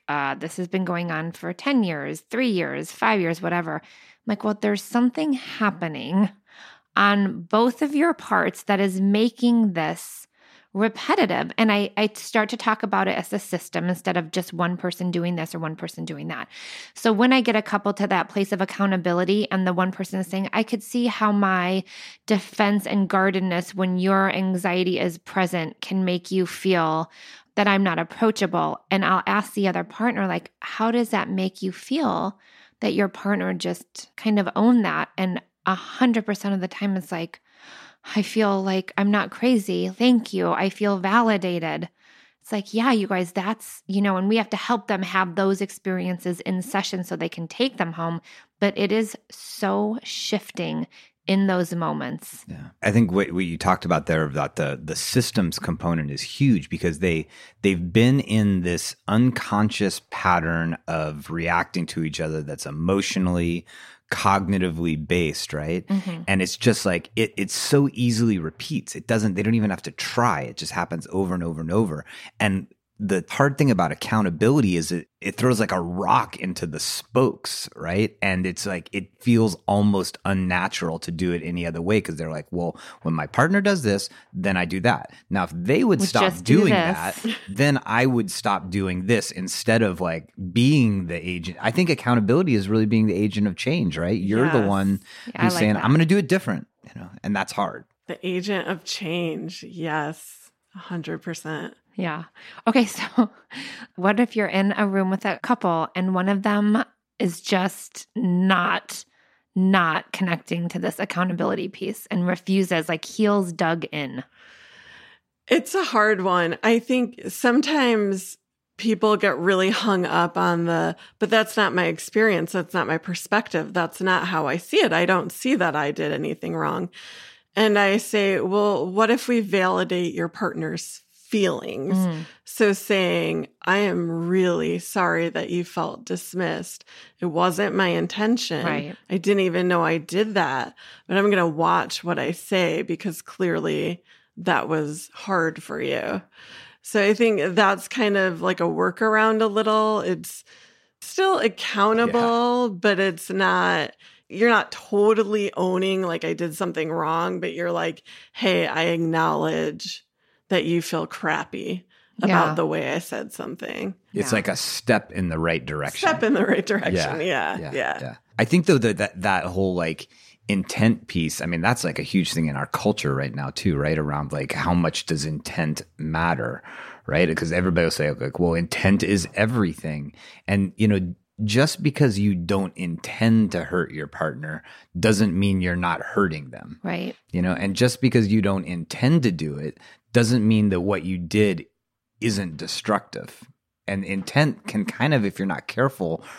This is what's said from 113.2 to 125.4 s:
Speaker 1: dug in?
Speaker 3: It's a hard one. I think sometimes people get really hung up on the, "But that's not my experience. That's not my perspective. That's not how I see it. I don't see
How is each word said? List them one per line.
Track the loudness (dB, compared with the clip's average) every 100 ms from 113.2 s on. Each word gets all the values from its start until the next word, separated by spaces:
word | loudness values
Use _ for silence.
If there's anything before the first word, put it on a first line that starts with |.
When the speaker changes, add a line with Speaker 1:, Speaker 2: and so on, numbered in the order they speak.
| 2 2 0
Speaker 1:
dug | 0 0 0 -4
in? | -8 -8 -10 -12 _ -20 -20 -20 -20 -20 -20 -20 _ _ _ _
Speaker 3:
It's | 0 2 -2
a |
hard | 0 2 2 2
one. | 2 2 2 0
I | 2 2
think | 2 0 0 -6 -12
sometimes | -2 2 4 2 2 2 2 2 -2 -6 -18 _ _ _ -6
people | -2 2 4 4
get | 2 2
really | 2 4 2
hung | 2 0 0 2
up | 2 0 2
on | 2 2 2
the, | 0 0 -4 -12 _
"But | 2
that's | 2 2 2
not | 2 2
my | 0
experience. | -2 -4 2 4 4 0
That's | -4 -2
not | -2 0
my | -2
perspective. | -2 -8 0 -2 0 -4 -2
That's | -2 -2 -2
not | 0 2 2
how | -2 0
I | -2
see | 0 2
it. | 4
I | 2 4
don't | 2 0
see | -6